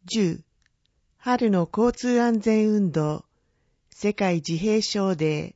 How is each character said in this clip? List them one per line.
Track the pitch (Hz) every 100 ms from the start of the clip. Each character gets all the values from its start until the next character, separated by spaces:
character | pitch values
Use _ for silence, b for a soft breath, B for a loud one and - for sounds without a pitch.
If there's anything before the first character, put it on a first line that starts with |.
十、 | - 220 185 - - _ _ _ _ _ _ _
春 | - 247 233
の | 190 170
交 | - 240
通 | - 247 240
安 | 240 226
全 | 214 220 214
運 | 214 196
動、 | 156 151 151 - _ _ _ _ _ _
世 | - 202
界 | 208 196 175
自 | 147 165
閉 | 214 214
症 | 208 208 190 175
デ | 156 151
ー。 | 165